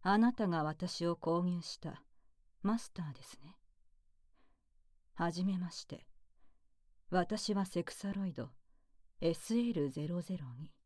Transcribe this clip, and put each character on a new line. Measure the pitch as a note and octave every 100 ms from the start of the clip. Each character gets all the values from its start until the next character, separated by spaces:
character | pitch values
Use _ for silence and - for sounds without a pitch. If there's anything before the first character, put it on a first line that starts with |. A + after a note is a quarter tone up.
あ | F#3 G3+
な | A#3
た | B3 G3+
が | E3
私 | D3+ D#3 F3+ - E3+
を |
購 | E3+ E3 E3+
入 | F3+ F3
し | - -
た | D#3+ - - - - _ _ _
マ | G3+ A3+
ス | -
タ | -
ー | D#3
で | C3
す | - -
ね。 | D3+ - - _ - _ _ _ _ _ - _ _ _ _ _ _
は | - E3+
じ | E3+
め | F#3 F#3+
ま | F3
し | - -
て。 | - - - - - - - _ _ _ - -
私 | F3+ F3+ G#3+ -
は | G3+ F#3
セ | F3
ク | D#3+
サ | - G3
ロ | G3
イ | F#3+
ド、 | - - - _ - _ - - -
エ | E3
ス | E3 - A3+
エ | A#3+
ル | F3 C#3+
ゼ | C#3 D3+
ロ | F3
ゼ | E3+ F#3
ロ | C3+ A#2+
二。 | D#3 -